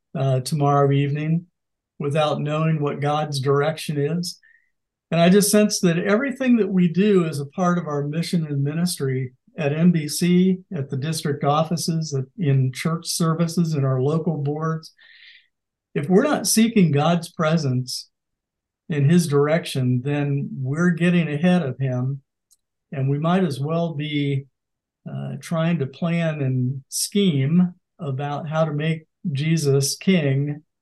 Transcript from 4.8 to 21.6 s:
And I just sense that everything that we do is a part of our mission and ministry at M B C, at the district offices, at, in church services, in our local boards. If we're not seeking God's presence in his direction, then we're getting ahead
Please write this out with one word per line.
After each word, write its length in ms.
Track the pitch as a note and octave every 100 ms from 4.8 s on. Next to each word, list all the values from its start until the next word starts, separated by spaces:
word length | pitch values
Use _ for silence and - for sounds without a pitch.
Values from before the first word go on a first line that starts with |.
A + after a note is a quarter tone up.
| _ _ -
And 100 | E3
I 80 | F3
just 220 | G3+ G3+
sense 280 | G#3 G#3 -
that 180 | F3+ E3+
everything 580 | G3 G#3+ C#4 - C4 A#3
that 120 | G3
we 200 | F#3 F3
do 360 | D#3+ G#3+ F#3+
is 140 | D#3+ C#3
a 80 | C#3
part 300 | - F3+ F3
of 100 | D3+
our 200 | C#3+ C#3+
mission 400 | D#3+ E3+ F3 D3+
and 180 | C#3+
ministry 680 | C#3+ D#3 F3 - C#3 C3 B2+ - _ -
at 160 | C#3+
M 180 | D3+ F3+
B 160 | D#3+ D3
C, 520 | - F3 F3+ F#3+ F#3 -
at 160 | E3+ C3+
the 60 | C3+
district 460 | D#3 D#3+ D3+ -
offices, 720 | C#3+ D3+ D#3+ E3+ - E3 D#3
at, 100 | C#3 C3+ -
in 320 | D3+ C3+ C3
church 360 | B2+ E3 D#3+ -
services, 640 | - E3 D#3+ E3+ E3+ E3
in 100 | D3+
our 160 | C3+ C3
local 360 | C3+ D#3+ D#3+ D3
boards. 580 | C#3 D3+ D#3+ D#3+ - _ - - - - _ _ _ _ _ -
If 120 | C#3+
we're 140 | F#3
not 240 | D4+ B3 -
seeking 460 | A3 A3+ A3+ E3
God's 400 | C#3 D#3 F3 -
presence 800 | - D#3 E3 C#3 B2+ B2+ - - _ _ _ _ _ _ _ -
in 220 | D3 C#3
his 160 | F3 C#3+
direction, 760 | C#3+ D3 E3 E3+ C#3 B2+ B2+
then 440 | C3+ C#3+ C#3+ C#3+ C#3+
we're 380 | C#3+ B2+ D3+ F3+
getting 380 | D#3+ F3 F3 D3
ahead 340 | D3+ F3+ F3+